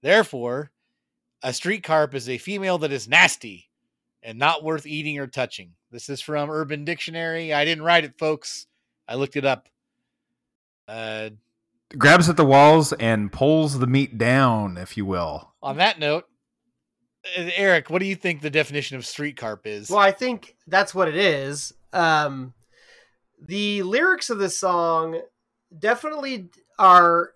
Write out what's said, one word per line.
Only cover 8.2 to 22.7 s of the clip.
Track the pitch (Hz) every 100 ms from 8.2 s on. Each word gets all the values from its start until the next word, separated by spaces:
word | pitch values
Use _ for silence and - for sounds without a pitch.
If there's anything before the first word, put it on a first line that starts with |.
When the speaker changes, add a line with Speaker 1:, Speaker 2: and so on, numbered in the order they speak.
| 156 151 - - - _ _ _ -
Speaker 1:
I | 120
looked | 135 147
it | 135
up. | 127 _ _ _ _ _ _ _ _ _ _ _ _ -
Uh, | 110 110 110 110 107 _ _ _ _ _ 135
Speaker 2:
Grabs | 139 175 165
at | 170
the | 147
walls | 135 147 160 147
and | - 113 113 104
pulls | - 135 156 156 139
the | 123
meat | 131 135 113
down, | 117 131 131 113 104 87
if | 92 -
you | 98
will. | 92 82 73 - _
Speaker 1:
On | 139 139
that | 196 180
note, | 151 156 - _ _ _ _ _ _ _ _ _ 190 180
uh, | 180 175
Eric, | 196 175 -
what | 170
do | 196
you | 190
think | 185 156
the | 151
definition | 147 147 143 135 131
of | 117
street | - 147 127
carp | 117 107 110
is? | 104 104
Speaker 3:
Well, | 202
I | 196
think | 196 254 233 - _ -
that's | 185 196 185
what | 170
it | 156
is. | 196 147 135 143 - - _
Um, | - 165 156 151 135 127 - _